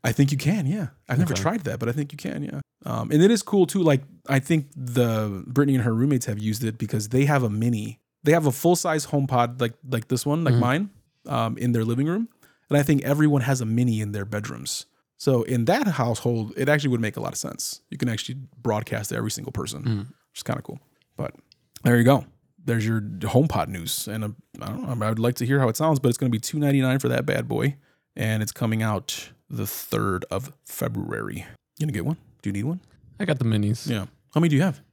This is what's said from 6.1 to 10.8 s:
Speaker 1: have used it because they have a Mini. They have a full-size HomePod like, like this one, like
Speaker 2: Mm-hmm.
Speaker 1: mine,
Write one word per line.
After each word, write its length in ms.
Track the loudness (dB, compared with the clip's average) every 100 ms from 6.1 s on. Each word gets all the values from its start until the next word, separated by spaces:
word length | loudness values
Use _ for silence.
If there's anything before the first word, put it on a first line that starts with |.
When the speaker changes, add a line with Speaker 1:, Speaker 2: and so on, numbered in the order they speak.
| 2 0
Speaker 1:
have 120 | -4
used 240 | -2 -2
it 140 | -4 -4
because 320 | -4 -4 0
they 160 | 2 4
have 180 | 2
a 60 | 2
Mini. 500 | 0 0 0 -4 -12 _ _
They 80 | 2
have 140 | 4 4
a 40 |
full-size 560 | 2 2 2 2 -2 -2
HomePod 520 | -2 2 2 2 0
like, 120 | -4 -4 -6
like 200 | -6 -2
this 180 | -2 0
one, 180 | 0 2
like 80 |
Speaker 2:
Mm-hmm. 80 | 4
Speaker 1:
mine, 280 | 4 0